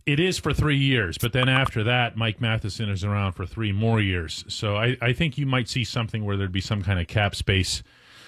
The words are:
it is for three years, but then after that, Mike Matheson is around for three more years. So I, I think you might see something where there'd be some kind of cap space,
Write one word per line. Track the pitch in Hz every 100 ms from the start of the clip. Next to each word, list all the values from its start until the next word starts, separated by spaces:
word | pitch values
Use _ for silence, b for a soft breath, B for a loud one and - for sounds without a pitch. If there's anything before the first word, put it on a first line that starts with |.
| -
it | 143
is | 185 175
for | 160
three | 139 151 139
years, | 139 127 101 -
but | 120
then | 131 127
after | 131 131 113 107
that, | 123 120 110
Mike | 113 104
Matheson | 117 110 104 - 104
is | 95 104
around | 101 98 90
for | 92
three | - 107
more | 98 113 113
years. | 98 90 80 - -
So | - 107 104
I, | 117 123
I | 120
think | 127 170 135
you | 139
might | 131 117
see | 131 113
something | 123 110 110 104
where | 101
there'd | 98
be | 95
some | - 104
kind | 92 92
of | 85
cap | 113 101 -
space, | - 95 90 - B B B B